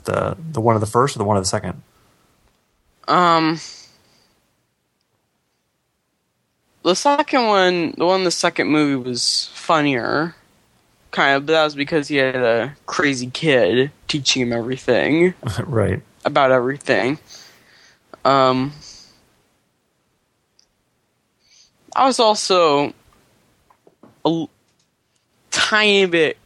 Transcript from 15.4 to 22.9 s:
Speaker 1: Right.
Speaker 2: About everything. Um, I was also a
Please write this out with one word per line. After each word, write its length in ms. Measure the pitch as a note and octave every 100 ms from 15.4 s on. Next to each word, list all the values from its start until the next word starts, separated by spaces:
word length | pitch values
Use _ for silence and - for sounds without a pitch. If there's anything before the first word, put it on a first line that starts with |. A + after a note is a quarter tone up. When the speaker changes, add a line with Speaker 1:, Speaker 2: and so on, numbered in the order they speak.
| C3 - -
Speaker 1:
Right. 360 | A2+ F#2+ - - _
Speaker 2:
About 280 | - D3+ C3
everything. 640 | C3 B2 C#3 - G#2+ A#2 D3 - - - _ _ _ _ _ _ -
Um, 480 | - C#3 C3 B2+ C#3 D3 - - - _ _ _ _ _ _ _ _ _ _ _ _ _ _ _ _ _ _ _ _ _ _ _ _ _ _ _ - -
I 100 | C4+
was 140 | B3
also 680 | A3 G#3+ - F#3 D#3+ C#3+
a 40 | D3